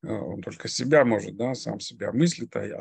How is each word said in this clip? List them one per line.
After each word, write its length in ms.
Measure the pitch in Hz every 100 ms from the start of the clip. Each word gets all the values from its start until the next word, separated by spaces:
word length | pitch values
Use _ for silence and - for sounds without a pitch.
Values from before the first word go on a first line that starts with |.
Э, 40 | 147
он 300 | 110 - 98
только 260 | - - -
себя 360 | - 127 151
может, 320 | 127 110 101 101
да, 180 | 120
сам 260 | 131 - 104
себя 320 | - 117 101
мыслит, 440 | 110 170 165 117 107
а, 40 | 101 104